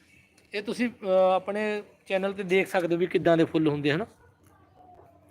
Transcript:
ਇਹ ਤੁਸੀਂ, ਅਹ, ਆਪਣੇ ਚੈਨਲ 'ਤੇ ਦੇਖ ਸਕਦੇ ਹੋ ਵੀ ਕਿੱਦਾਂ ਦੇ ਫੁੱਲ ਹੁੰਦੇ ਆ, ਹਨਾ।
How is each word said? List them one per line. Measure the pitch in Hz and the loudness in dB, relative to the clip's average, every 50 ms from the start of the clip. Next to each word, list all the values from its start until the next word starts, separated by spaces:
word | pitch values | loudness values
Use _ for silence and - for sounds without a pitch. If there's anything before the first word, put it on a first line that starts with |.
| _ _ _ _ _ _ _ _ _ _ - | _ _ _ _ _ _ _ _ _ _ -10
ਇਹ | 208 | -8
ਤੁਸੀਂ, | 202 240 202 - 247 233 233 - | -6 -6 -4 -4 -4 -4 -6 -6
ਅਹ, | 214 190 | -2 2
ਆਪਣੇ | 185 190 185 185 185 185 185 208 196 214 214 214 208 208 202 - _ _ _ | 4 4 4 4 2 0 -2 -4 -6 -4 -4 -4 -4 -6 -8 -12 _ _ _
ਚੈਨਲ | - 190 190 190 196 | -4 -4 -2 -2 -4
'ਤੇ | 196 196 | -6 -6
ਦੇਖ | 202 175 185 190 180 - | -2 0 2 2 2 2
ਸਕਦੇ | - 190 170 165 170 | 0 -2 0 0 0
ਹੋ | 170 | 0
ਵੀ | 185 | 0
ਕਿੱਦਾਂ | 170 - 180 151 170 165 | 0 0 2 4 4 4
ਦੇ | 165 160 | 4 4
ਫੁੱਲ | - - 165 156 151 | 2 2 0 0 0
ਹੁੰਦੇ | 147 147 143 143 | 0 0 0 0
ਆ, | 143 | 0
ਹਨਾ। | 170 226 - - _ _ _ _ _ _ - _ _ _ _ _ - - - - - - - _ _ _ _ | -2 -4 -8 -14 _ _ _ _ _ _ -20 _ _ _ _ _ -20 -20 -20 -20 -20 -20 -20 _ _ _ _